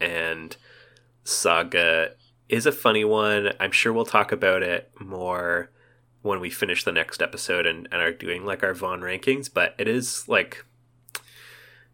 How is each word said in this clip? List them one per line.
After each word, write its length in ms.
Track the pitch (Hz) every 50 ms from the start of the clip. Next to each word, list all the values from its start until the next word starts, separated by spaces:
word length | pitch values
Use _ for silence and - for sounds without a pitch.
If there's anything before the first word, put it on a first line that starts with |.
and 560 | 85 85 85 82 82 82 82 80 80 80 - - _ - - - - - _ _ _ _ _ _ -
Saga 880 | - - - - 90 85 82 85 85 90 87 85 85 82 82 82 - - - _ _ _ _ _ -
is 160 | 113 117 117
a 80 | 147 139
funny 320 | - - 123 110 110 107
one. 480 | 107 107 107 104 104 104 104 101 101 - -
I'm 140 | 95 95
sure 220 | - - - 120 113
we'll 100 | 117 113
talk 300 | - - 107 104 - 107
about 300 | 95 101 95 92 92 92
it 280 | 90 87 87 - - _ -
more 720 | 104 95 95 90 90 90 90 90 87 87 87 85 87 - _ _ _ _ _ _ _ _ _ _ -
when 180 | 104 98 92
we 80 | 90 87
finish 340 | - - 107 95 87 - -
the 80 | -
next 300 | 87 82 80 - - -
episode 440 | 82 78 - - - - 90 87 85
and, 220 | 85 82 85 85 -
and 120 | 90 87
are 100 | 85 82
doing, 340 | 82 - - 90 87 90 92
like, 180 | 101 95 - 101
our 100 | 95 92
Vaughn 260 | 87 98 92 92 90
rankings, 500 | 90 90 92 92 - 131 131 139 135 - -
but 220 | 92 87 85 - -
it 100 | 101 110
is, 400 | 117 127 123 - - - - -
like, 380 | 117 98 90 - - - - _ _ _ _ _ _ _ _ - - - - - - - - - - - - - - - - _